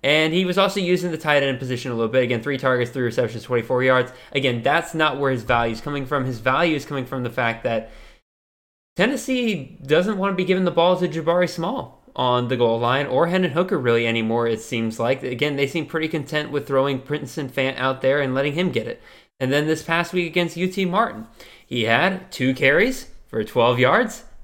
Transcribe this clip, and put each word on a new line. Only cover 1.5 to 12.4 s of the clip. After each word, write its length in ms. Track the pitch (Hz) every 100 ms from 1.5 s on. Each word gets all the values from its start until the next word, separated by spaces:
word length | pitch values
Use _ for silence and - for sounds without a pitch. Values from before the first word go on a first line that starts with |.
| 131
position 340 | 131 123 131
a 40 | 117
little 160 | 113
bit. 100 | 127
Again, 220 | 127 120
three 160 | 143 135
targets, 320 | 135 127 120
three 100 | 131
receptions, 400 | 123 117 117 117
twenty-four 380 | - 123 110 127
yards. 300 | 131 127 123 - -
Again, 300 | 143 131 120
that's 320 | 123 156 165
not 240 | 160 156 139
where 120 | 139
his 100 | 131
value 320 | 110 120 117
is 80 | 113
coming 240 | - 143 131
from. 200 | 143 131
His 120 | 117
value 360 | 117 135 175 151
is 100 | -
coming 220 | 143 127
from 160 | 131
the 80 | 123
fact 320 | 123 120 113
that 260 | 120 113 113 - - - _ _ _ _ _ _ _ -
Tennessee 840 | 208 277 - 254 240 185 131 -
doesn't 340 | 135 151 185 202
want 140 | 196
to 20 | 190
be 100 | 175
giving 200 | 185 185
the 60 |
ball 240 | 165 170 180
to 100 | 180
Jabari 420 | 156 156 175 175
Small 540 | 170 165 262 - - _ -
on 320 | 127 123